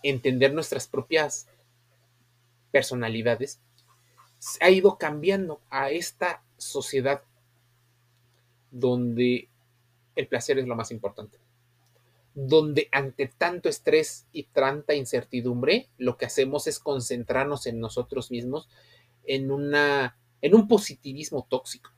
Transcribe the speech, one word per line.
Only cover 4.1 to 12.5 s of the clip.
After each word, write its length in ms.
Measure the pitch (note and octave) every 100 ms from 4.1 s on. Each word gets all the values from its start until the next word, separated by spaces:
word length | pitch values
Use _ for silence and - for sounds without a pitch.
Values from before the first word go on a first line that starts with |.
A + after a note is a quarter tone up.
| _ _ _
se 240 | - -
ha 60 | F3
ido 280 | F#3+ F#3+ -
cambiando 640 | D#3+ D3 E3+ G3 F3+ D3 _
a 220 | C3+ C3+
esta 520 | E3 E3+ _ F3+ E3 _ _
sociedad 680 | - C#3 - C3+ C3 C#3 _ _ _ _ _ _ _ _ _ _ _ _ _ _ _
donde 800 | B2+ B2+ B2 B2 A#2 B2 B2 - _ _ _ _ _ _ -
el 120 | -
placer 320 | B2 - C3+
es 80 | B2+
lo 80 | A#2
más 160 | G#2+
importante, 480 | A2+ G2+ - G#2+ _ _ _ _ _ _ _ _ _ _
donde 540 | C#3+ C3+